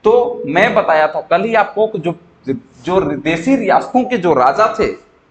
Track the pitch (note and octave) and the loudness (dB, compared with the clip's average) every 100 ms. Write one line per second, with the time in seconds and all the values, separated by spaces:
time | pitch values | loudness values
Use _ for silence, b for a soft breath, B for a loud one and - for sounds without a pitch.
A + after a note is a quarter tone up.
0 | G#3+ A#3+ A#3+ - C3+ D#3+ A3+ G#3+ E3+ D#3 | 2 2 2 -4 -4 0 2 2 2 2
1 | D3+ D#3 - E3+ A3 A3+ G3 G3+ A3 G#3 | 2 -2 -2 -2 0 0 -2 -2 -4 -2
2 | D#3+ E3 _ _ C3 A#2 - - - F#3+ | -6 -8 _ _ -8 -8 -10 -14 -2 0
3 | D3+ C#3+ D3+ E3 G#3 C4+ G3+ C3+ - B3+ | 0 -4 -4 -2 0 0 2 0 2 -2
4 | B3+ A#3+ F3 C3+ B2+ G3 A3 A3 C#3+ F#2 | 0 -2 0 2 2 2 0 0 -4 -4
5 | _ _ _ | _ _ _